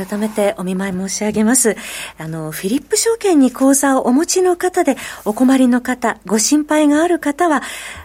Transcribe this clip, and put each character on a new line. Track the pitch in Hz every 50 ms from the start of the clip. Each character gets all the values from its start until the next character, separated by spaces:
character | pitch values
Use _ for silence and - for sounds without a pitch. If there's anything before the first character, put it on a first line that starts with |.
い。 | 190 185
改 | 208 208
め | 214 214
て | 214 - 202 202 196 -
お | 185
見 | 180 190
舞 | 185 196 196
い | 185
申 | 180 190 190
し | - - 208
上 | 214
げ | 208 214 214
ま | 214 254
す。 | - - 220 185 - - - - - - - - -
あ | 156 160
の、 | 160 165 156 156
フ | 156 - -
ィ | 190
リ | 233 302
ッ | -
プ | - 440 427
証 | - 453 453 453
券 | - 403 359 294
に | 262 247
口 | 247 - 262 269 277
座 | 269 - 277 269 262
を | - 226
お |
持 | 247 269 339
ち | 349 - 370
の | 359 359 349
方 | 349 349 370 370 370 339
で、 | 277 240 - - - - - -
お | 202 214
困 | 226 254 254 269
り | 269 262 247
の | 247 247
方、 | 247 - 254 247 - 226 - - -
ご | - 190 220
心 | 214 - 285 302 294
配 | 302 302 302 311 294
が | 294 302 330
あ | 349
る | 349 320
方 | - 285 285 - 349 339
は、 | 302 254 - - - - - - - -